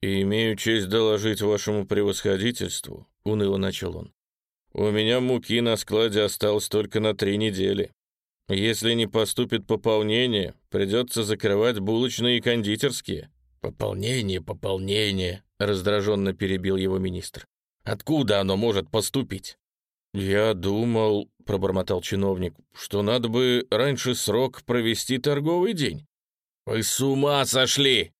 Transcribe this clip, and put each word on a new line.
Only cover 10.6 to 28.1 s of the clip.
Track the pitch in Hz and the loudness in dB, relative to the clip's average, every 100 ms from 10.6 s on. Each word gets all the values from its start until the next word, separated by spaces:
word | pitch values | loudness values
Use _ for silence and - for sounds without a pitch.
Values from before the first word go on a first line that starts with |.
| _ | _
придётся | 95 98 110 127 - 104 | -2 0 0 -2 -2 -2
закрывать | 104 110 101 113 113 | 0 0 2 2 0
булочные | 95 113 127 123 120 120 | -2 0 -2 -2 0 0
и | |
кондитерские». | 113 120 104 107 143 123 - 90 - _ _ _ | 2 0 0 0 -2 -4 -8 -8 -8 _ _ _
«Пополнение, | - - 107 98 104 127 101 92 | -10 -6 -6 -4 -2 -2 -2 -4
пополнение», | 82 95 98 95 95 101 107 98 90 95 _ _ | -6 -8 -4 -4 -2 0 0 0 -2 -6 _ _
раздражённо | 101 98 90 104 101 101 98 | -2 0 2 0 2 2 0
перебил | 90 98 95 92 95 | 0 -2 -2 0 0
его | 95 95 | 0 0
министр. | 95 90 - - - _ _ _ | -2 -6 -10 -16 -20 _ _ _
«Откуда | - 104 - 156 120 101 | -8 -8 0 0 2 2
оно | 98 95 | 2 2
может | 117 98 - | 2 0 0
поступить?» | 110 104 139 127 95 - - _ _ _ _ _ | -2 0 -2 -4 -8 -12 -20 _ _ _ _ _
«Я | 101 95 98 110 | -6 0 2 2
думал», | 98 90 101 117 113 110 104 - _ - | 2 0 0 0 2 2 0 -2 _ -4
пробормотал | 98 95 92 92 92 | -2 0 0 0 -2
чиновник, | - 98 98 92 90 - _ | -2 -2 0 0 -4 -8 _
«что | - - 101 | -18 -6 -2
надо | 104 123 120 | 2 2 0
бы | 113 127 123 - | 2 2 2 2
раньше | 107 135 131 127 120 | 0 2 0 -2 -2
срок | - 104 127 - | 0 2 0 -4
провести | - 123 113 110 - 131 | -2 0 0 -2 -2 -2
торговый | 123 143 147 175 185 | 0 0 0 0 0
день». | 196 131 85 - _ _ _ _ _ - | 0 -2 -4 -14 _ _ _ _ _ -4
«Вы | 113 | -2
с | 110 - | -2 0
ума | 135 135 139 143 127 | 0 2 2 2 2
сошли!» | 127 127 - 139 123 80 | 2 2 4 4 4 0